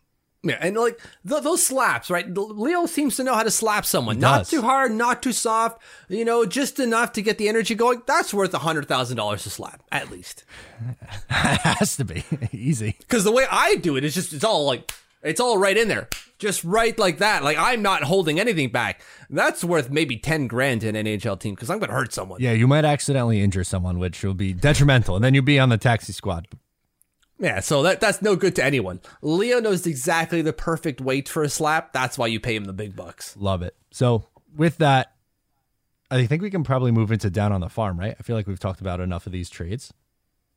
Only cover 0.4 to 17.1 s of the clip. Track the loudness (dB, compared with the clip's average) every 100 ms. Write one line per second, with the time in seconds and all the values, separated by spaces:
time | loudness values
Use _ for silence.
0.4 | -6 -2 -2 0 -2 -2 -12 -18 -4 -2
1.4 | 0 0 0 0 0 0 -2 -4 -4 -6
2.4 | -6 -4 -2 0 0 0 -2 0 0 2
3.4 | 2 0 0 0 0 -2 0 2 4 4
4.4 | 2 0 2 2 2 2 0 0 -2 -2
5.4 | 0 0 0 -4 -18 -20 -8 -4 0 2
6.4 | 2 0 -2 0 0 2 0 -2 -2 0
7.4 | 0 0 0 2 2 2 2 0 2 0
8.4 | 0 0 -2 -2 0 -2 -2 -4 -4 -4
9.4 | -8 -10 -12 -16 _ -6 -6 -12 -18 -20
10.4 | -20 -20 -20 -12 -12 -12 -14 -14 -4 -2
11.4 | 0 2 2 0 -2 -2 -6 -6 -6 -6
12.4 | -6 -4 -2 -2 -4 -6 -2 0 4 2
13.4 | 2 2 2 2 0 0 0 -2 -6 -2
14.4 | 0 2 2 -2 -6 -16 _ _ -4 0
15.4 | 2 4 4 4 2 -2 -4 -10 -12 -8
16.4 | -4 -4 0 2 2 2 0